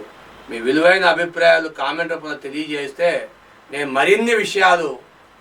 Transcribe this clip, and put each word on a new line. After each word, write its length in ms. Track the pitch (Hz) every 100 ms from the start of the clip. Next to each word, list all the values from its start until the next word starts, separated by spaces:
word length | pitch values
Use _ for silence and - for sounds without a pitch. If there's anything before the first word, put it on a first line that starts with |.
| - - - - -
మీ 80 | 117 120
విలువైన 400 | 151 175 190 180
అభిప్రాయాలు 560 | 165 170 165 170 165 160 156
కామెంట్ 340 | 135 156 165
రూపంలో 240 | 160 151 139 139
తెలియజేస్తే 640 | 147 151 147 139 151 170 143 139 - _ - _
నేను 160 | 139 143 131
మరిన్ని 360 | 156 214 233 220
విషయాలు 460 | 175 196 190 170 151 127 - _ _ _